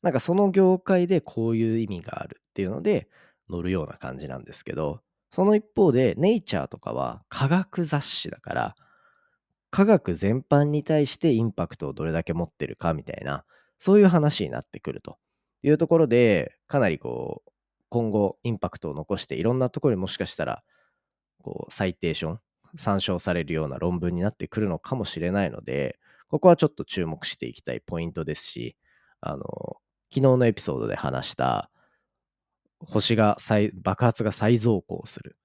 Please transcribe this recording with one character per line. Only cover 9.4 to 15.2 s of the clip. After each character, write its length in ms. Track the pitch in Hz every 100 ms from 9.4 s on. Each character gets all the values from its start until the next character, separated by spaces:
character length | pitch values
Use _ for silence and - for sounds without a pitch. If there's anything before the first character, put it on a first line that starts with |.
| _ _ _
科 140 | -
学 300 | 202 202 -
全 300 | 85 98 120 -
般 160 | 143
に 200 | 147 151
対 220 | 143 156 143
し 100 | -
て 160 | 170
イ 100 | 117
ン 100 | 113
パ 160 | - 85
ク 80 | -
ト 120 | 73
を 40 |
ど 120 | 71
れ 80 | 78
だ 100 | 80
け 100 | -
持 120 | 82
っ 60 | 85
て 160 | _ 76
る 100 | -
か 180 | 85
み 100 | 78
た 140 | 69 -
い 60 |
な、 200 | 67 69 - _ _ _
そ 160 | -
う 60 | 202
い 40 |
う 20 | 196
話 380 | 170 147 -
に 60 | 78
な 100 | 60
っ 60 | -
て 140 | -
く 120 | -
る 80 | -
と 180 | - -